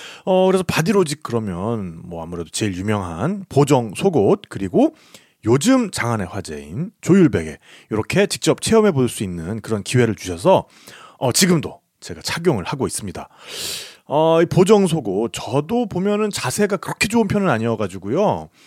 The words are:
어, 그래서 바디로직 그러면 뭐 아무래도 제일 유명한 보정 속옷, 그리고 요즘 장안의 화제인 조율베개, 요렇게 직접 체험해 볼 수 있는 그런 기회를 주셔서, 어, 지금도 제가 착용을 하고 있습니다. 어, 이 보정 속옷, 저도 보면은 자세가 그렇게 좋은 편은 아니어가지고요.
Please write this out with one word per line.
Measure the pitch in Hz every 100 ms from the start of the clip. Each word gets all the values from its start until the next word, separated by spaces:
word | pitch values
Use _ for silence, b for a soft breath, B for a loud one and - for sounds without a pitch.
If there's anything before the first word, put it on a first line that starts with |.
| B B
어, | B 185 185
그래서 | 190
바디로직 | 180 - 165 202 170 147
그러면 | - 117 110 87 104 117 92 82
뭐 | 87 85
아무래도 | 82 85 82
제일 | - 110 90
유명한 | 101 104 90 82 131 202 190
보정 | 135 143 139 113
속옷, | - 180 151 101 202 -
그리고 | - 95 123 302 - b b b b
요즘 | 104 131 185 262 220
장안의 | - 117 113 87
화제인 | 101 85 76 71 95 185 -
조율베개, | - 190 160 98 78 73 B B B
요렇게 | 107 107 - 202
직접 | - - 135
체험해 | - 226 214
볼 | 139 123
수 | -
있는 | 101 87 82 110
그런 | - 107
기회를 | 95 127 117
주셔서, | 98 92 85 131 170 - B B B B B
어, | 120
지금도 | 113 185 175 - - _ _
제가 | - 90
착용을 | - - 170 120
하고 | 80 143 110
있습니다. | - 101 80 - B B B B B B B B
어, | 139 160 165
이 | 170
보정 | 160 185 214 190
속옷, | 160 110 95 117
저도 | - - 127 151 240 233
보면은 | 180 196 208 214
자세가 | 196 - - 202 196
그렇게 | - 175 226
좋은 | 233 214
편은 | 208 190
아니어가지고요. | 113 117 110 101 92 98 143 202 95 78 B